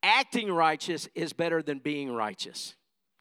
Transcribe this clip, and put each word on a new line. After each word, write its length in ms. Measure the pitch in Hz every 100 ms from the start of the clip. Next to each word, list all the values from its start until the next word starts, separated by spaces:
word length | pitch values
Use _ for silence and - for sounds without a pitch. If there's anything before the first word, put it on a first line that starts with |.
Acting 480 | 190 233 262 240 214
righteous 580 | 170 160 156 - 160 - -
is 180 | 165
better 300 | - 165 165
than 160 | 151 139
being 340 | 147 147 139
righteous. 600 | 120 107 98 - - - - _ _ _ _